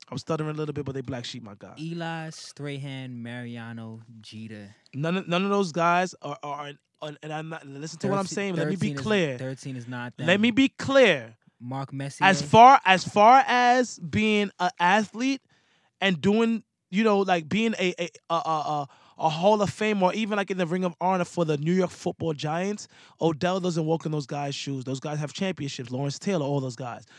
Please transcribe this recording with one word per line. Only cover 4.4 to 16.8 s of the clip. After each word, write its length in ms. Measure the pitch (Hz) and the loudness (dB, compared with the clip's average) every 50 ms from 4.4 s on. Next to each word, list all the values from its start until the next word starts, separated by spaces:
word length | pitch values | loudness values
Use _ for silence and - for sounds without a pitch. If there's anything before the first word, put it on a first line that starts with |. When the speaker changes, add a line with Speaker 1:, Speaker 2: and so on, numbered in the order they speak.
| 110 110 110 104 101 98 101 _ _ _ - | -14 -14 -14 -14 -16 -18 -20 _ _ _ -8
Speaker 1:
None 240 | 131 156 165 180 | -4 -2 -2 -2
of, 100 | 190 - | -2 -2
none 160 | 170 170 180 196 | -2 -2 0 0
of 60 | 202 | 0
those 200 | 202 202 196 165 | 0 0 0 -2
guys 440 | 139 175 165 170 175 180 185 180 - - | 0 0 2 4 4 2 0 -2 -6 -10
are, 160 | - 143 143 - - | -12 -10 -10 -10 -10
are, 280 | 147 143 147 143 143 147 - _ _ _ _ | -10 -10 -10 -12 -14 -16 -18 _ _ _ _
are, 100 | 156 151 147 - | -14 -14 -12 -12
and 100 | 151 156 | -12 -10
I'm 180 | 156 156 160 160 | -8 -8 -8 -10
not, 160 | 165 - 147 | -12 -12 -14
listen 340 | 139 139 139 151 156 165 156 | -14 -14 -12 -12 -12 -8 -4
to 80 | - 190 | -2 0
what 80 | 196 | 0
I'm 80 | 196 190 | 0 -2
Speaker 2:
Thirteen, 100 | 175 - | -2 -4
Speaker 1:
saying. 200 | 208 202 196 175 | -4 -4 -2 -2
Let 120 | 170 - | -2 -2
me 80 | 151 196 | -2 -2
be 120 | 170 160 151 | -2 -2 -4
Speaker 2:
thirteen 60 | 143 | -4
is, 40 | 139 | -4
Speaker 1:
clear. 360 | 131 214 214 196 165 143 127 | -2 0 2 2 2 0 -2
Speaker 2:
thirteen 380 | 123 131 131 135 - - 143 131 | -6 -8 -8 -8 -10 -10 -12 -12
is 100 | 123 117 | -10 -10
not 260 | 123 127 123 123 123 - | -10 -10 -10 -10 -10 -10
Speaker 1:
Let 80 | - 143 | -2 2
Speaker 2:
them. 160 | 165 190 208 | 2 4 4
Speaker 1:
me 100 | 220 247 | 4 4
be 160 | 214 269 269 - | 4 4 2 2
clear. 640 | - - - 262 269 269 254 202 156 131 113 113 113 _ _ _ _ _ | 0 -4 -4 4 6 6 8 8 6 2 -2 -10 -18 _ _ _ _ _
Speaker 2:
Mark 340 | 117 123 131 135 139 - 139 | -10 -8 -8 -8 -8 -8 -8
Messier. 320 | 135 139 139 - - 180 | -8 -8 -10 0 4 6
Speaker 1:
As 140 | 190 190 - | 6 6 4
far, 400 | 147 147 220 220 240 262 277 - - | 2 6 10 12 12 12 12 10 8
as 220 | 185 190 180 - | 4 4 4 2
far 360 | - - 208 208 226 254 269 262 | 0 4 6 8 10 10 8 6
as 500 | - 240 247 247 247 247 254 247 - - - | 4 2 4 4 4 4 4 2 -2 -6 -12
being 520 | 175 147 160 208 214 220 208 208 208 196 - - | -10 -4 -2 0 2 2 2 2 0 -2 -4 -4
an 120 | 180 175 - - | -4 -4 -2 0
athlete 600 | 175 180 196 220 208 - - 220 254 269 269 - - _ _ _ _ _ _ _ _ _ _ _ | 2 4 4 4 2 -2 -4 -4 -2 -2 -2 -4 -8 _ _ _ _ _ _ _ _ _ _ _
and 180 | 185 196 180 143 | 0 0 0 2
doing, 440 | 127 196 208 226 226 226 226 208 - _ _ _ | 2 2 4 4 4 2 0 -2 -6 _ _ _